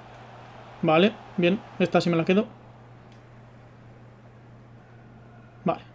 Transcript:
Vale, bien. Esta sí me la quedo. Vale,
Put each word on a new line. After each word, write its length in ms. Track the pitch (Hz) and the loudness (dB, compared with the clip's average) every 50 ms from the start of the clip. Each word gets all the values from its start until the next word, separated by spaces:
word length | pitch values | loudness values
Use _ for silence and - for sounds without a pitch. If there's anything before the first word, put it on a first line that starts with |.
| - - - - - - - - - - - - - - - - | -20 -20 -20 -20 -20 -20 -20 -20 -20 -20 -20 -20 -20 -20 -12 -4
Vale, 320 | - 160 156 165 185 220 226 - - - - | -2 2 4 4 4 2 0 -4 -12 -12 -4
bien. 240 | - 175 175 190 226 - - - - | 0 0 0 0 0 -4 -12 -4 -4
Esta 220 | 185 170 - 175 | -4 0 0 0
sí 80 | - 180 | 0 0
me 80 | 170 | 0
la 80 | 165 160 | 0 0
quedo. 220 | - 185 202 220 - - - - - - - - - - - - - - - - - - - - - - - - - - - - - - - - - - - - - - - - - - - - - - - - - - - - - - - - - - - - - - - - | 2 0 0 0 -2 -8 -18 -20 -20 -20 -20 -20 -20 -20 -20 -20 -20 -20 -20 -20 -20 -20 -20 -20 -20 -20 -20 -20 -20 -20 -20 -20 -20 -20 -20 -20 -20 -20 -20 -20 -20 -20 -20 -20 -20 -20 -20 -20 -20 -20 -20 -20 -20 -20 -20 -20 -20 -20 -20 -20 -20 -20 -20 -20 -20 -20 -8 -6
Vale, 160 | 170 160 - - - - | -6 -6 -6 -10 -18 -4